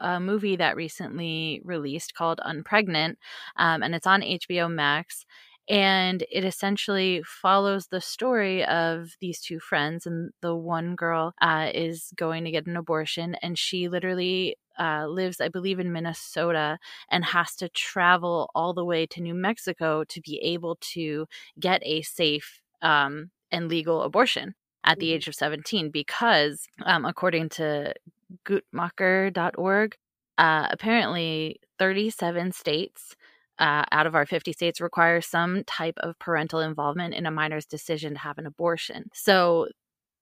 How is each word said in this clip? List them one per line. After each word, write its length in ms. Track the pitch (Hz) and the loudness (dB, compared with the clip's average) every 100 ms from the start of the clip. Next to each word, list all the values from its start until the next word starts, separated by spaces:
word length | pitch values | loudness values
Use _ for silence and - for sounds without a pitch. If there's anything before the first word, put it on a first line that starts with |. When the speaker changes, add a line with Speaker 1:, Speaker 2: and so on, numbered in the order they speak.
Speaker 1:
a 180 | 175 180 | -2 -2
movie 360 | 185 208 202 180 | 0 0 0 2
that 200 | 160 - | 2 0
recently 880 | 165 - 175 170 170 160 160 147 | -6 -8 -10 -8 -6 -4 -4 -6
released 520 | 180 170 143 151 - - | -6 -6 -4 -6 -8 -4
called 240 | 165 165 | -2 -2
Unpregnant, 760 | - 156 - 208 202 156 156 - - - - - | -4 -6 2 2 4 2 0 -2 -14 -16 -10 0
um, 280 | 165 160 | 2 2
and 100 | - | 0
it's 140 | 165 185 | -2 4
on 160 | 196 | 4
H 240 | - 180 - | 2 -4 -2
B 120 | 175 | 0
O 80 | 170 | 0
Max. 580 | 165 143 147 175 - - - - _ - | 2 2 2 -2 -14 -16 -20 -20 _ 0
And 540 | 208 196 190 185 185 - | 4 4 4 2 0 -2
it 140 | - 190 | -2 -2
essentially 760 | - 196 202 - 196 185 180 160 | -2 -2 -2 0 0 2 0 -4
follows 640 | - 185 196 196 196 - | -2 4 6 4 0 -2
the 120 | 185 | -6
story 640 | - - 254 240 196 185 | -6 -4 0 2 2 0
of 460 | - 165 165 165 165 - | 2 2 0 -2 -6 -10
these 220 | 180 160 | -8 -8
two 180 | - 165 | -8 -10
friends, 460 | - 165 147 165 175 | -2 0 0 -2 -6
and 260 | 165 170 - | -6 -8 -6
the 140 | 175 170 | -4 -4
one 400 | 165 165 170 175 | -2 -4 -4 -4
girl, 380 | 170 165 160 - | -2 0 -2 2
uh, 280 | 165 160 156 | 2 2 0
is 400 | - 165 165 - - | -2 -4 -4 -10 -6
going 300 | 165 160 165 | -4 -2 -2
to 60 | |
get 160 | 160 170 | -4 -4
an 100 | 170 | -6
abortion, 580 | 165 156 156 - 170 175 | -2 -2 -2 -4 -6 -6
and 180 | 170 170 | -6 -4
she 300 | - 180 175 | -4 -2 -2
literally, 640 | 175 185 185 180 185 180 - _ - | -2 -2 -2 0 0 -2 -6 _ -4
uh, 280 | 165 151 151 | -2 -2 -2
lives, 340 | 175 185 175 | -2 -4 -2
I 80 | 175 | -4
believe, 280 | 185 185 185 | -2 -4 -2
in 140 | 180 | -2
Minnesota 880 | 170 165 165 - - 170 160 151 156 - - - | -4 -6 -8 -8 -2 0 2 0 -4 -10 -18 -2
and 160 | 175 170 | -2 2
has 280 | 175 170 - | 0 0 -2
to 100 | 175 | -6
travel 800 | - - 196 175 180 175 170 - - | -4 -4 2 6 6 4 0 0 0
all 180 | 175 | 0
the 120 | 175 175 | 0 0
way 200 | 165 160 | 0 0
to 120 | - | -2
New 120 | 170 | -6
Mexico 720 | 175 190 226 - 185 160 156 156 | -2 -2 -2 -4 -2 0 0 -2
to 160 | 170 | -8
be 160 | 156 147 | -10 -4
able 380 | 165 170 165 170 - | -2 -2 -4 -6 -8
to 340 | 170 156 147 156 - - - | -6 -4 -4 -6 -10 -20 -4
get 220 | 180 185 | 0 0
a 180 | - 156 | 0 -4
safe, 600 | 143 - 160 147 - - _ - | -4 0 0 0 -4 -20 _ -2
um, 500 | 165 147 139 151 170 _ - | 4 4 4 -2 -12 _ -6
and 160 | 175 165 | -4 -2
legal 360 | 165 160 160 | -2 2 0
abortion 520 | - 196 254 - 190 - _ _ - | 2 4 4 2 -4 -12 _ _ 2
at 140 | 160 | 4
the 120 | 165 | 2
Speaker 2:
Mm-hmm. 0 | |
Speaker 1:
age 160 | 160 156 | 0 -2
of 80 | - | -2
seventeen 560 | 147 151 - 208 156 | -2 -2 -4 -2 -2
because, 760 | 151 143 - 233 175 147 147 - - - | -2 -4 0 6 6 6 0 -14 -8 2
um, 180 | 170 | 2
according 460 | 139 - 185 165 160 | 2 0 0 0 -2
to 440 | - 156 147 143 - - _ _ 180 - | -2 -2 0 -2 -8 -12 _ _ -16 -2
Guttmacher 880 | 196 - - 175 - 190 190 190 | -2 -2 -6 -4 0 2 4 2
dot 220 | 180 170 - | 0 -2 0
org, 400 | 185 196 214 - _ _ _ - | 2 4 2 -2 _ _ _ 4
uh, 300 | 160 156 - | 6 6 2
apparently 880 | - 220 233 139 170 165 156 156 - _ - | -2 2 2 2 0 -2 -2 -4 -8 _ -2
thirty-seven 760 | 190 190 214 - 170 175 180 | 0 2 -2 -2 -2 0 -2
states, 640 | - - 151 - - - - - _ _ - | -2 -2 -2 -4 -10 -20 -20 -20 _ _ 0
uh, 240 | 156 147 - | 2 4 2
out 140 | 151 156 | 4 4
of 80 | |
our 140 | 156 147 | 4 2
fifty 260 | 160 - | 0 -4
states 260 | 156 170 - | -2 -2 0
require 400 | 170 - 170 170 | -4 4 6 4
some 440 | - 170 175 190 | 2 0 2 0
type 340 | - - 165 - | -2 -4 -4 -4
of 220 | 170 - | -6 -6
parental 400 | - 165 160 160 | -2 0 0 0
involvement 560 | 160 151 147 160 170 - | -2 0 -2 -2 -4 -4
in 100 | 165 | -2
a 60 | |
minor's 340 | 156 156 156 - | 0 0 -2 -6
decision 480 | 151 - 156 156 | -10 -4 -4 -4
to 60 | 143 | -8
have 180 | 151 147 | -8 -8
an 80 | 160 | -10
abortion. 640 | 151 170 170 - - 214 - | -2 0 0 -4 -10 -12 -6
So 540 | - 190 175 170 127 - _ _ _ _ | 4 6 6 4 2 -4 _ _ _ _